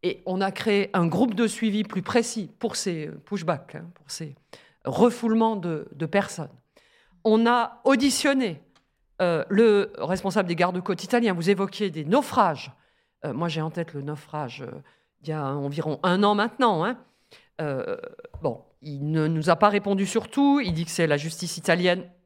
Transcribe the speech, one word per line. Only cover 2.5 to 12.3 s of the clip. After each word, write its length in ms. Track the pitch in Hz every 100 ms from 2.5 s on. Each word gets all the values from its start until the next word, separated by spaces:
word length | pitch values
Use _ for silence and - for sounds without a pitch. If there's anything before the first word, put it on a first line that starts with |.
| -
pour 180 | 226 -
ces, 320 | - 165 151
euh, 120 | - -
pushbacks, 480 | 202 165 160 -
hein, 100 | 147 170
pour 160 | - _
ces 240 | - 156 139 _ - _ _
refoulements 720 | - 135 233 233 233 220 226 214
de, 320 | 175 160 -
de 120 | 139 160
personnes. 420 | 202 185 - 156 - _ _ _ _ _ _
On 220 | 226 220 233
a 340 | 240 233 -
auditionné, 800 | 254 269 277 - 302 269 240 151 _ _ _ _ _ _
euh, 240 | 180 165 -
le 420 | 196 226 202 196 -
responsable 500 | 151 185 196 214 185
des 80 | 170
gardes-côtes 480 | 180 180 180 180
italiens. 300 | - 240 233
Vous 160 | 180 170
évoquiez 400 | 190 190 - 208
des 160 | 156 151
naufrages. 680 | 240 277